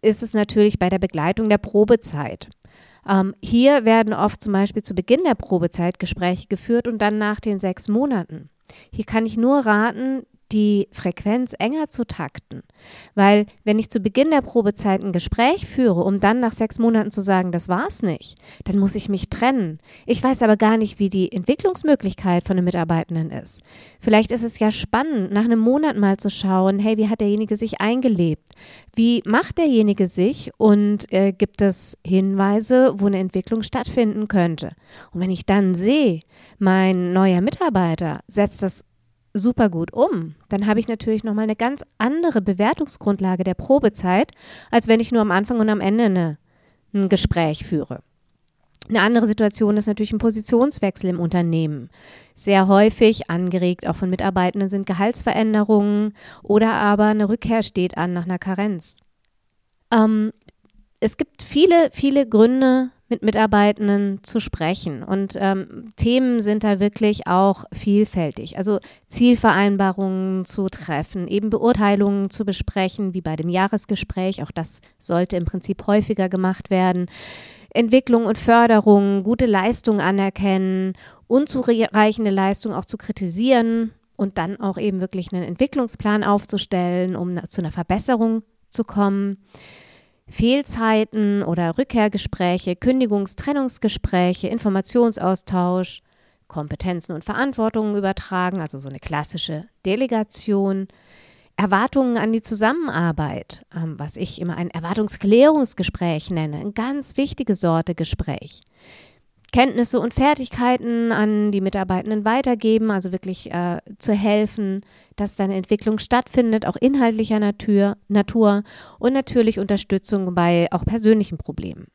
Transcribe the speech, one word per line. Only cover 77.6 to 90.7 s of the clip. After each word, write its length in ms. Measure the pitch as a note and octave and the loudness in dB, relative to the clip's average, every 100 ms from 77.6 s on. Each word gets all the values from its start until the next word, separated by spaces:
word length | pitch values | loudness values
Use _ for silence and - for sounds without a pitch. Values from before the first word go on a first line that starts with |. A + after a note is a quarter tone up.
| _ | _
Entwicklung 520 | - A#3 B3+ C4 A#3 A3+ | -2 4 2 4 2 2
und 120 | A3 | -2
Förderung, 840 | - A#3 A#3 A3 G#3 G3+ G3+ G3 | 4 6 6 6 6 6 6 0
gute 220 | F#3+ A#3+ B3 | 0 0 2
Leistung 560 | G3 G3 A#3 - G#3 | 2 0 -2 0 0
anerkennen, 920 | E3+ G3 G3 - G3 F#3+ F#3+ F#3+ F#3+ F3+ - - _ | 0 0 -2 0 0 0 0 -2 -4 -6 -16 -20 _
unzureichende 1040 | B3 D4 C4 B3 A#3 A3+ G#3+ G#3+ G#3+ G#3+ | 0 0 -4 0 0 2 4 2 2 -2
Leistung 420 | G3 F#3+ G3+ A3 | 0 0 -2 -6
auch 120 | E3+ - | -8 -8
zu 120 | A3 | -12
kritisieren 960 | - G3+ F#3 E3+ B3 B3 A3+ A3+ A3+ - _ - | -10 -6 -6 -2 2 2 2 -2 -4 -10 _ -6
und 220 | G3 G3 | -6 -4
dann 220 | E3+ G3+ | -6 -4
auch 180 | G#3 F#3 | -6 -2
eben 220 | G#3 F#3+ | -4 -2
wirklich 320 | F#3 F#3+ F3 | -4 -6 -6
einen 120 | F3+ | -6
Entwicklungsplan 800 | E3+ F3 C#4 C#4+ A#3+ - G#3+ G#3 | -6 -2 -2 -2 -6 -4 -2 0
aufzustellen, 920 | G3+ G3+ - G#3 - F#3 F3 F3+ F#3 F#3 | 2 0 0 -8 -4 -2 -2 -2 -2 -4
um 200 | F3+ F3 | -6 -6
na-, 120 | - | -6
zu 140 | - | -6
einer 100 | D#3+ | -6
Verbesserung 720 | F3+ E3+ G3 - A#3+ A3+ A3+ - _ _ | -6 -4 -2 0 0 0 -2 -6 _ _
zu 140 | - | -8
kommen. 540 | A3+ G#3 G3+ G3 G3+ G3 _ - - - - _ _ _ _ | -4 0 0 0 -4 -6 _ -20 -20 -20 -20 _ _ _ _
Fehlzeiten 1120 | - A3+ C4+ C#4 | -2 2 2 -2